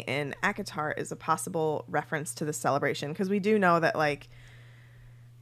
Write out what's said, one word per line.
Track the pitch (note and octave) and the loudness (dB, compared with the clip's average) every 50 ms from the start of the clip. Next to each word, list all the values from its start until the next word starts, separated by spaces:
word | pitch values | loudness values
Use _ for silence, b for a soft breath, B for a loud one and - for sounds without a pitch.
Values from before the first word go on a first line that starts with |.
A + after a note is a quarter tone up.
| - - | 0 -2
in | B2+ C#3+ D3 C3+ - - - | -2 -2 -2 -4 -4 -2 -2
ACOTAR | G3 G#3 - G3 - - D#3 D3+ D3+ - - | -2 -2 -2 -6 -8 -6 -4 -4 -2 -4 -4
is | D3 - | -6 -6
a | - | -8
possible | A#2 - - D#3 D#3+ - - F#3 E3 D#3 D#3 D3 - - - | -6 0 0 0 2 0 -2 -2 0 0 0 0 -2 -4 -2
reference | F3 D3 - - E3 D3+ D#3 - - | -2 -2 -2 -2 -4 -4 -4 -6 -6
to | - D#3+ | -4 -4
the | D3+ D3+ | -4 -4
celebration, | - - C3 C3+ C#3+ D3 C#3 - - D3 C#3+ D#3+ | -2 0 2 2 2 2 0 0 -2 -4 -6 -2
'cause | - G3 F#3 | -2 0 0
we | G3+ G#3 | 0 2
do | F3+ G#3+ A3 G#3 | 2 4 4 6
know | F#3+ F3+ E3+ E3 | 6 6 6 6
that, | E3 D3 - | 4 2 2
like, | C#3 D#3 D3 D3 C#3 - B B B B B B B B B B B B B B B B B B B B B B - | 2 2 2 0 -2 -6 B B B B B B B B B B B B B B B B B B B B B B -20